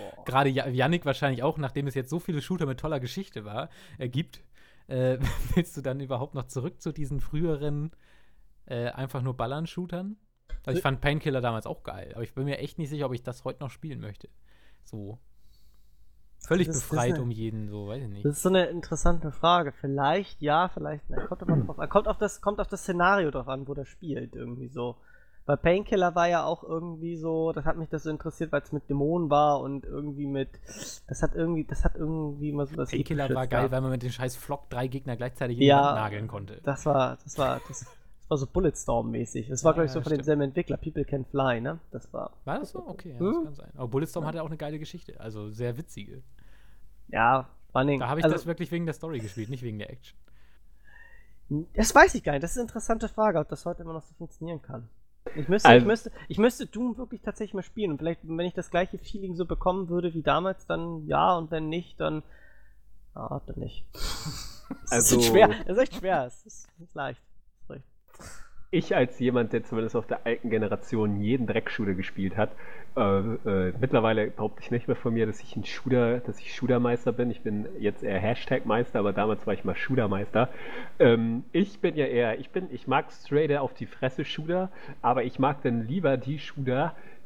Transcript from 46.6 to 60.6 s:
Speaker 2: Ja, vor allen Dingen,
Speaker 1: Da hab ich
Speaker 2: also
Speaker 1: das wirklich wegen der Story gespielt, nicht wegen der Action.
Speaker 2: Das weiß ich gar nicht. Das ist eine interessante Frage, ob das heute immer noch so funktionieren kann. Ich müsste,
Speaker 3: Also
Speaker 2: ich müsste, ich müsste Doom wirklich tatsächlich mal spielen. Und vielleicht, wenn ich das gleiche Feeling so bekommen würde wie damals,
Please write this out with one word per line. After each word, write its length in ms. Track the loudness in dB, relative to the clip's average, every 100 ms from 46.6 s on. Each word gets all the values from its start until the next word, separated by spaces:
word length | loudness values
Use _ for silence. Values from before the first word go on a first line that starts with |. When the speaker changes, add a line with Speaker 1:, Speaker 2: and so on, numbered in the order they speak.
| -18 -18 -18 -16 -4
Speaker 2:
Ja, 400 | 2 4 4 2 -12 -4
vor 80 | 2
allen 80 | 2
Dingen, 120 | 2
Speaker 1:
Da 80 | 0
hab 100 | 2
ich 60 |
Speaker 2:
also 120 | 4 2
Speaker 1:
das 100 | -2
wirklich 240 | -6 -4
wegen 140 | -4 -4
der 60 |
Story 240 | -6 -6 -6
gespielt, 300 | -6 -6 -6
nicht 140 | -6
wegen 140 | -6 -8
der 100 | -10
Action. 260 | -12 -18 -20 -20 -20 -20 -20 -20 -20 -20 -20 -20 -20 -18 -16 -4 -4 -2
Speaker 2:
Das 180 | 0 6
weiß 200 | 10 8
ich 80 | 8
gar 100 | 0
nicht. 100 | 0
Das 80 | -2
ist 60 | -4
eine 80 | -4
interessante 400 | -4 -2 -2 -2
Frage, 300 | 0 2 2
ob 100 | 0
das 180 | -4 -8
heute 160 | -8
immer 100 | -8
noch 100 | -10
so 120 | -12
funktionieren 480 | -14 -14 -10 -10 -10
kann. 260 | -10 -12 -14 -18 -20 -14 -8
Ich 140 | -4 2
müsste, 200 | 8 10
Speaker 3:
Also 120 | 12
Speaker 2:
ich 60 | 10
müsste, 260 | 2 -2 -12 -4
ich 100 | 4
müsste 280 | 4 4 -6
Doom 300 | -6 -6 -6
wirklich 240 | -10 -10
tatsächlich 320 | -8 -8 -6
mal 80 | -6
spielen. 280 | -8 -4 -2
Und 60 | 0
vielleicht, 220 | -2 -4
wenn 240 | -4 -4 -4
ich 80 |
das 160 | -4 -2
gleiche 280 | 0 0 -4
Feeling 360 | -8 -6 -6
so 100 | -4
bekommen 440 | -2 0 0 0 0
würde 260 | 0 0
wie 80 | 0
damals, 440 | 2 2 0 -4